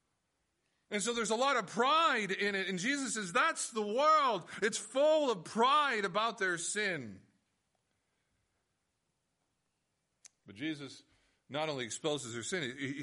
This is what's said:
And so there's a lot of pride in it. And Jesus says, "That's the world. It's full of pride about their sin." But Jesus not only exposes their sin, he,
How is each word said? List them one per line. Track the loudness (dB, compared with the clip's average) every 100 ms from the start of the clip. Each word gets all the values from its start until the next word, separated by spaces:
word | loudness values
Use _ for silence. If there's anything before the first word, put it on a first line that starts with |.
| _ _ _ _ _ _ _ _ -6
And | -4
so | -2
there's | -2 0
a | 2
lot | 2 2
of | 0
pride | 0 4 4 4 2 0
in | 0 0 0
it. | -2
And | -2
Jesus | -2 -2 -2
says, | -4 -2
"That's | 2 2 0 -4
the | -4
world. | -2 2 4 4 4 0 -4 -2
It's | -2 -2
full | -4 2 4 6 4
of | 0 -2
pride | 2 4 6 4 2
about | 0 0 -2 0
their | -2 -2
sin." | -4 -2 -2 -2 -6 -14 _ _ _ _ _ _ _ _ _ _ _ _ _ _ _ _ _ _ _ _ _ _ _ _ _ _ _ _ _ _ -20 _ -20
But | -10
Jesus | -8 -8 -10 -18 _ _ _ _ -10
not | -6 -4
only | -4 -6
exposes | -4 -2 -2 -4
their | -8
sin, | -6 -4 -6 -6
he, | -8 -8